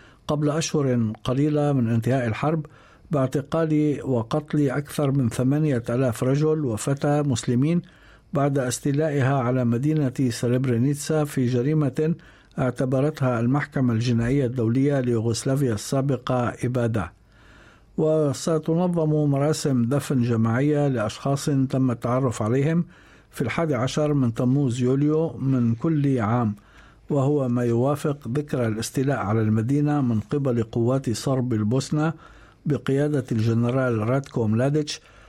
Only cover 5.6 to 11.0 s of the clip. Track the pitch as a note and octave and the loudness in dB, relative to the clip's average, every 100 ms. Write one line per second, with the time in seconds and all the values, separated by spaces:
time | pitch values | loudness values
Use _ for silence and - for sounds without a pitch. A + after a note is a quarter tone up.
5.6 | D#3 B2 A#2 A#2+ C3+ A#2 B2+ C#3 D#3 D#3 | 2 0 -2 0 0 0 0 2 2 0
6.6 | C#3 G#2+ - C#3 D3 D3 D3 A#2+ - A#2+ | 0 -2 -2 -2 0 0 0 -2 0 2
7.6 | D3 F3 - - - - - C#3+ C#3+ C#3 | 2 0 -2 -18 -20 -20 -6 -2 0 0
8.6 | B2+ - D3 C#3 D#3 C#3+ B2+ C#3 A#2+ B2+ | -2 -2 -2 0 0 0 0 0 0 0
9.6 | A#2+ A#2 D3 D#3 C3+ - C3 A2+ A#2+ B2+ | 0 0 0 2 0 0 -2 0 0 0
10.6 | C3 A#2 C3+ C#3+ | 2 2 2 0